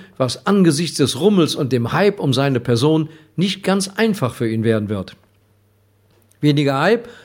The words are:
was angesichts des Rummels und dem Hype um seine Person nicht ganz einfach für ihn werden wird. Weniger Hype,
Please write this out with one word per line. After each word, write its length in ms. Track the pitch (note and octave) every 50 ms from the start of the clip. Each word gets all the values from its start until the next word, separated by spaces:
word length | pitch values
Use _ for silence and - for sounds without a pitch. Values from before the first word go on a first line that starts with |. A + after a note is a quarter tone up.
| - - -
was 280 | - C3 B2 - - -
angesichts 540 | - G3 G3+ F#3 E3 D3+ C#3+ F3 D3+ - -
des 220 | D3 A#2+ - B2+
Rummels 340 | D#3 G#3 G#3 F#3 D#3+ C3+ -
und 160 | - D#3 A#2+ C3
dem 200 | B2 A#2 A2+ -
Hype 260 | D#3+ G3 G#3 G3 -
um 160 | F#3 C#3+ B2
seine 240 | B2 C#3 C#3+ C3+ A#2+
Person 500 | - - A#2+ A2+ A#2+ D3+ D#3 D#3+ D#3 D#3 - - - _ _
nicht 260 | - E3+ G3+ F#3+ - -
ganz 240 | F#3+ F#3+ G3+ G3
einfach 480 | G3 - - A3 A3+ G3+ G3+ D3 A#2+ -
für 160 | - A#2+ A2+
ihn 140 | A2 A2+ A2
werden 240 | A#2 A2+ G#2+ G#2 G2
wird. 260 | G#2+ G2 F#2 - - - _ _ _ _ _ _ _ _ _ _ _ _ _ _ _ _ _ _ _ _ _ _ _ _
Weniger 400 | - D3 C#3+ C#3+ D3+ C#3 C3+ C3+
Hype, 260 | D3+ F#3 A3+ A#3 A#3+ - - - -